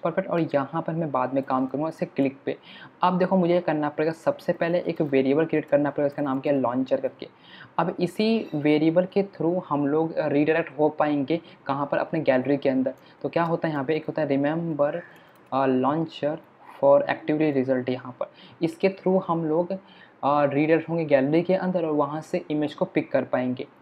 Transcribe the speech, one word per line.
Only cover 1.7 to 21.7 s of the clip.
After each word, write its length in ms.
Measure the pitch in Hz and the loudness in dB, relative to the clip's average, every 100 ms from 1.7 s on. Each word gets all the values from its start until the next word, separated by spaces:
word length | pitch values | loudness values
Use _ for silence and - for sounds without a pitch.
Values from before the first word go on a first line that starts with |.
| 135 156 | -2 -4
इससे 180 | 160 175 | -4 -6
क्लिक 320 | - 139 135 | 0 -2 -2
पे। 140 | - 135 - - - - | -8 -8 -10 -20 -20 -2
अब 160 | 180 185 | 0 2
देखो, 180 | 180 190 | 2 2
मुझे 240 | 170 175 | 4 2
करना 280 | 170 151 147 | 2 -2 -2
पड़ेगा, 240 | 147 156 | -2 -4
सबसे 400 | 160 - 139 - | 0 -2 -2 -2
पहले 260 | 175 170 175 | -2 0 0
एक 220 | 175 170 | -2 -4
वेरिएबल 440 | 151 135 131 143 160 | 0 2 4 2 2
क्रिएट 180 | 156 | 0
करना 260 | - 143 147 | 2 2 2
पड़ेगा, 160 | 139 147 | 0 -2
इसका 160 | - | -2
नाम 180 | 143 135 | -4 -2
क्या 120 | 147 | 0
है, 80 | 143 | 0
लॉन्चर 400 | 120 123 131 131 | 2 -2 0 -2
करके। 280 | 127 - - _ - - - - | -2 -8 -18 _ -20 -20 -12 -4
अब 180 | 170 - | -2 0
इसी 480 | 180 - 214 226 - | -4 0 2 2 0
वेरिएबल 500 | 151 147 151 160 165 | -2 2 4 4 2
के 180 | 185 - | 2 0
through 400 | 196 - 160 180 180 | -2 -2 -2 -2 -2
हम 180 | 143 143 | -2 0
लोग 280 | 151 165 160 | 0 0 -2
रीडायरेक्ट 600 | 156 143 151 160 165 135 | 0 2 2 2 0 0
हो 100 | 151 | 0
पाएंगे 520 | 147 151 147 131 165 - - - | 2 0 0 0 -2 -4 -20 -6
कहाँ 200 | 139 143 | -4 -2
पर, 120 | 160 | -2
अपने 220 | - 165 | -2 -2
गैलरी 360 | 147 131 127 143 | 2 2 2 0
के 120 | 139 | 0
अंदर। 260 | 131 131 - - - | 0 -2 -4 -18 -10
तो 60 | 143 | -4
क्या 140 | - | -2
होता 260 | 170 165 165 | 0 0 -2
है 60 | |
यहाँ 100 | 151 | -4
पे, 120 | 135 156 | -2 -2
एक 100 | 156 | -2
होता 160 | 151 | -4
है 60 | 147 | 0
remember, 680 | 139 143 160 170 147 143 165 - - - - - | 0 0 -2 -4 0 -2 -2 -10 -20 -20 -20 -6
अ, 140 | 131 135 | 0 2
launcher 680 | 131 131 151 160 - 143 160 - _ - - | 2 2 0 -4 -4 -4 -4 -12 _ -20 0
for 180 | 139 143 | 6 6
activity 600 | 143 - - 151 156 139 | 4 -4 -2 0 2 2
result 240 | 131 131 123 | 0 0 -2
यहाँ 280 | 127 127 123 | -6 -8 -10
पर। 60 | - - - - | -10 -10 -20 -6
इसके 260 | 165 - 196 | -6 0 -2
through 340 | 190 - 185 185 | 0 0 0 0
हम 160 | 165 | -2
लोग, 280 | 160 156 175 | 0 0 -2
अ, 60 | 190 - - - _ | -6 -12 -20 -20 _
रीडायरेक्ट 640 | 131 147 143 135 156 160 160 | 0 2 2 2 4 2 2
होंगे 160 | 165 | -4
गैलरी 380 | 156 139 135 156 | 2 2 4 2
के 120 | 170 | 2
अंदर 300 | 185 185 | 0 0